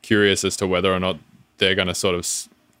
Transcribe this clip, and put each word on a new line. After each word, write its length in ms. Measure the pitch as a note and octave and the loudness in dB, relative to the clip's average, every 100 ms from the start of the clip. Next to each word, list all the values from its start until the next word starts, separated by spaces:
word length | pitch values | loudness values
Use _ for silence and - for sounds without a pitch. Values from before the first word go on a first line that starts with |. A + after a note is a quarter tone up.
curious 420 | - G#2+ G2+ F#2+ G2 | 2 2 4 2 -2
as 100 | - | -2
to 100 | F#2+ | -2
whether 260 | F2+ F#2+ | 0 2
or 60 | F#2+ | 0
not 180 | F#2 D#2 _ _ _ _ | -2 -6 _ _ _ _
they're 180 | G2 F#2+ | 0 2
gonna 200 | F2+ F2 | -2 -2
sort 180 | G2 F2 | -2 -2
of 40 | |
s-, 280 | - - - _ _ _ | -4 -8 -10 _ _ _